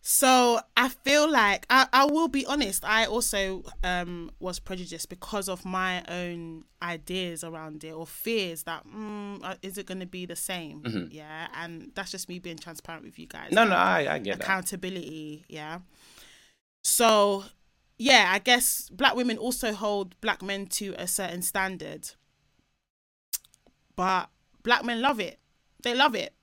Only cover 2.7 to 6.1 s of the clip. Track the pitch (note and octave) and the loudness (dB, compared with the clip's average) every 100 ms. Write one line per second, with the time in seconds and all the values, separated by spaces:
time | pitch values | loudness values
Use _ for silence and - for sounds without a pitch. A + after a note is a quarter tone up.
2.7 | F#3 - A3 A3+ A3 A#3 G3+ F#3+ F#3+ - | -2 0 2 2 0 0 0 -2 -4 -10
3.7 | - F#3 F3+ F3 F3 E3 - F#3 F3 - | -4 -2 -2 -4 -8 -12 -10 -8 -8 -8
4.7 | F#3 F3+ E3 - F3+ - G#3 G3 F#3 F#3+ | -10 -8 -10 -12 -12 -6 -4 -4 -6 -4
5.7 | F#3 F#3 F3+ - | -2 -2 -2 -6